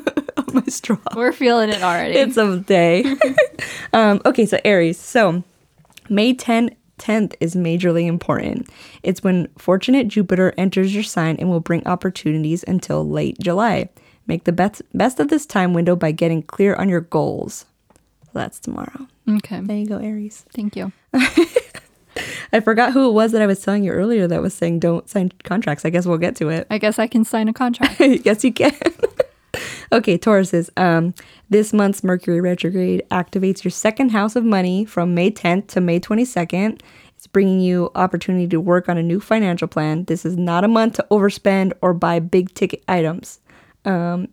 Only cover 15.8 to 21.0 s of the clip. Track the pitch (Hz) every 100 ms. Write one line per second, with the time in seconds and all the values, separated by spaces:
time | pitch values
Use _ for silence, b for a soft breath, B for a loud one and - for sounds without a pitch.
15.8 | 170 175 160 156 170 165 - - 196 -
16.8 | 190 175 170 160 147 - - - - _
17.8 | _ _ _ _ _ - - - - -
18.8 | - - 262 _ - 214 - 180 196 208
19.8 | 208 208 214 214 208 - _ - 208 196
20.8 | 190 -